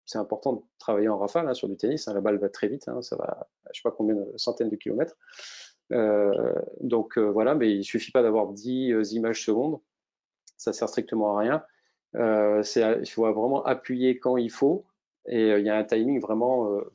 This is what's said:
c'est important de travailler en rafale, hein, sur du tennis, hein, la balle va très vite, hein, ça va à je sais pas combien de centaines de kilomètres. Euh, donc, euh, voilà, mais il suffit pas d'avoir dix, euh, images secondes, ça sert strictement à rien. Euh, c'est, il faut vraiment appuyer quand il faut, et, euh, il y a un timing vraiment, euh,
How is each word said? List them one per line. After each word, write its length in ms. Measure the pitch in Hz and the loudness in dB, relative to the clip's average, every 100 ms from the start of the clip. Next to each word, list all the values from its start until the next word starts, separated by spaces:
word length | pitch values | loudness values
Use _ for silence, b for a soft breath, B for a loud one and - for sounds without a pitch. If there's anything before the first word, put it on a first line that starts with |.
| - | -10
c'est 120 | 113 | -8
important 360 | 101 107 139 | -6 -4 -4
de 80 | 117 - _ | -4 -8 _
travailler 280 | - 104 110 | -2 2 2
en 100 | 101 | 0
rafale, 300 | 101 170 160 | 0 0 -2
hein, 60 | |
sur 160 | 123 98 | -2 -6
du 80 | 98 | -4
tennis, 320 | 113 151 - | -2 -2 -4
hein, 40 | |
la 60 | 101 | -2
balle 180 | 107 104 | 0 0
va 100 | 101 | -2
très 180 | - 104 | -2 -4
vite, 220 | 135 - | -2 -8
hein, 120 | 123 | -8
ça 140 | - - | -6 -6
va 80 | |
à 460 | - - - _ - | -6 -8 -12 _ -18
je 60 | - | -6
sais 40 | |
pas 80 | 117 | -4
combien 240 | - 107 104 | 0 0 0
de 180 | 101 - | -4 -6
centaines 340 | - - 113 | -4 -2 -2
de 60 | 107 | -4
kilomètres. 400 | - 107 165 - B B B B B _ - | -4 -2 -4 -8 B B B B B _ -4
Euh, 600 | 127 107 104 101 101 - - - - | 0 2 4 4 2 0 -2 -4 -6
donc, 360 | 127 117 107 120 | 0 0 0 0
euh, 120 | 107 | 2
voilà, 260 | 104 117 151 | 2 2 4
mais 160 | 113 | 2
il 140 | 101 98 | 2 0
suffit 260 | 113 - | -4 0
pas 100 | 131 | 2
d'avoir 300 | 117 110 101 | 4 4 0
dix, 400 | 101 117 127 131 | -4 -4 -2 0
euh, 120 | 110 104 | 0 0
images 340 | 113 113 110 - | -2 -2 -2 0
secondes, 340 | 107 147 151 _ _ _ _ _ _ - - | 0 0 -4 _ _ _ _ _ _ -20 -8
ça 160 | - | -6
sert 160 | - 110 | -2 -2
strictement 480 | - 110 113 104 101 | -4 -2 0 2 2
à 20 | |
rien. 240 | 113 156 b b b b _ 120 | 0 -2 b b b b _ -2
Euh, 480 | 113 110 104 104 | 2 4 4 2
c'est, 360 | 104 120 110 113 | 2 2 2 2
il 100 | - | -2
faut 120 | - 113 | 0 0
vraiment 320 | 107 120 - | 2 0 0
appuyer 560 | - 127 - 123 127 127 | 0 -2 -4 0 2 2
quand 160 | 127 127 | 0 0
il 160 | 117 | -2
faut, 320 | - 139 190 - _ _ _ - | 2 2 2 -4 _ _ _ -4
et, 240 | 120 110 | 2 4
euh, 80 | 104 | 4
il 60 | 104 | 2
y 40 | |
a 80 | 107 | 0
un 60 | 107 | 2
timing 340 | 110 120 135 | 2 2 0
vraiment, 500 | 107 110 120 127 110 | 0 0 2 2 0
euh, 220 | 101 - | -2 -6